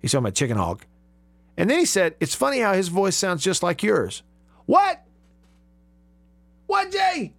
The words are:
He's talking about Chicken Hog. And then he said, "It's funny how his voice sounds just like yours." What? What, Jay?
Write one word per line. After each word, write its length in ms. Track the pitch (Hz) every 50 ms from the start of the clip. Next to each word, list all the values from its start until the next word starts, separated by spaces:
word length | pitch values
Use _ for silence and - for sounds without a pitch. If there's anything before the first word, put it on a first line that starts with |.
He's 100 | - 127 -
talking 120 | 139 123
about 100 | 107 90
Chicken 220 | - 143 123 117
Hog. 280 | 104 92 85 87 110 - _ _ _ _ _ _ _ _ _ _ _ _ _ _
And 140 | - - 196
then 80 | 269 339
he 60 | 349
said, 300 | - - 202 185 165 156 _
"It's 160 | - 147 -
funny 240 | - 254 277 277 262
how 140 | 233 208 196
his 160 | 185 196 175
voice 280 | 170 185 196 196 170
sounds 280 | - - 190 180 160 -
just 180 | 190 185 - -
like 200 | 175 175 - -
yours." 420 | 214 208 170 110 92 98 - - _ _ _ _ _ _ _ -
What? 360 | - 240 349 403 392 359 - - _ _ _ _ _ _ _ _ _ _ _ _ _ _ _ _ _ _ _ _ _ _ _ _ _ _ _ _ _ _ _ _
What, 240 | _ 392 392 392 381
Jay? 420 | 381 392 381 370 359 320 220 151 -